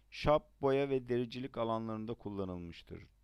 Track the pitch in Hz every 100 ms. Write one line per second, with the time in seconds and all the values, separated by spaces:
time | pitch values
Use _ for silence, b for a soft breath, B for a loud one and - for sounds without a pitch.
0 | b - 147 151 - - 139 135 139 135
1 | 123 123 120 123 131 120 113 113 113 110
2 | 110 113 104 98 92 90 85 - - 85
3 | 85 _